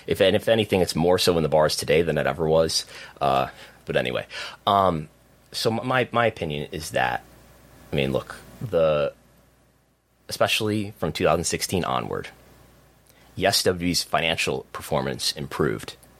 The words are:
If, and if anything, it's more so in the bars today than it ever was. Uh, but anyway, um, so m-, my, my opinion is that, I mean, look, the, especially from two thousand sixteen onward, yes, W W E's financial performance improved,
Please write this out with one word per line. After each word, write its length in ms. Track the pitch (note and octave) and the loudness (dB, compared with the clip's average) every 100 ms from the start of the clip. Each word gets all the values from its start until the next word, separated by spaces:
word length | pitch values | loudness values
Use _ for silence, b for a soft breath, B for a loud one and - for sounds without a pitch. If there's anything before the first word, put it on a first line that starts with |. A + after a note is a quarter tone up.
| B | B
If, 120 | G2 | 2
and 140 | A2+ | 4
if 140 | G#2+ - | 4 2
anything, 320 | A2+ G#2 F#2+ | 2 2 2
it's 160 | E2+ D#2+ | 2 2
more 220 | E2+ F#2 | 2 4
so 180 | - E2+ | 4 2
in 80 | |
the 40 | D2+ | 2
bars 280 | D#2 D#2 - | 4 2 0
today 260 | - D#2 | 2 2
than 160 | E2 D2+ | 2 0
it 80 | C2 | -2
ever 220 | D2 D#2+ | 0 2
was. 360 | D#2+ E2 - - B B B | 2 2 -2 -8 B B B
Uh, 260 | C#2 C2 C2 - B B | 0 0 -2 -6 B B
but 120 | - D2 | -4 -2
anyway, 300 | B1 A#1 - B B B - | -2 -4 -8 B B B 2
um, 420 | G2+ F#2+ D#2+ D#2 _ _ _ _ | 4 4 0 -4 _ _ _ _
so 180 | - A#2 | -4 -2
m-, 160 | A2 B2+ | -2 0
my, 220 | B2+ A#2 | 0 0
my 160 | A#2+ A#2 | 0 0
opinion 420 | - E2 D2 D2 | 0 -6 -6 -8
is 180 | E2+ D#2 | -10 -6
that, 320 | C2 B1 A#1+ - - - - - - - | -2 0 -2 -8 -20 -20 -20 -20 -20 -6
I 40 | D2+ | -2
mean, 140 | C2+ | 0
look, 240 | B1+ - - - - | -2 -4 -14 -18 -12
the, 520 | A#2+ E2+ D#2+ D2+ C#2+ - _ _ _ _ _ _ _ _ _ _ - | -4 2 2 2 -2 -6 _ _ _ _ _ _ _ _ _ _ -10
especially 680 | - A2 - G#2+ G#2+ G2+ - | 0 0 0 -2 -2 -4 -6
from 140 | E2 | -4
two 120 | - | 0
thousand 200 | E2+ E2 | 2 2
sixteen 400 | D#2+ E2 - F#2+ | 0 -4 -2 -2
onward, 440 | D2+ B1+ G#1 G1+ - - - - - _ _ _ _ b b - | 0 -2 -4 -6 -10 -16 -20 -20 -20 _ _ _ _ b b 0
yes, 260 | F#2 - | 2 2
W 140 | G2+ F2+ | 2 0
W 120 | F2 | 0
E's 120 | E2 | 0
financial 640 | - D2+ D#2+ D#2+ - C2 - | 0 0 0 0 -2 -4 -6
performance 580 | - - D2 C2+ B1 - | -14 -4 -2 -2 -4 -6
improved, 600 | - C#2 - D2 G#1+ - - - | -6 -6 -2 -2 -2 -8 -16 -20